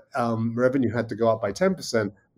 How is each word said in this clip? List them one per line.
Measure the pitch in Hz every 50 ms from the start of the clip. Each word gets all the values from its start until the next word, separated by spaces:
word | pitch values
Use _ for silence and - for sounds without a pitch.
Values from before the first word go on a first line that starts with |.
| - _ -
um, | 135 120 120 117 110 110 117 117
revenue | 117 123 127 131 143 127 110 104
had | 120 113 113
to | -
go | - 117 113
up | 110 110
by | 107 101 98
ten | - 185 190 190
percent, | - - - - 117 107 104 - _ _ _ _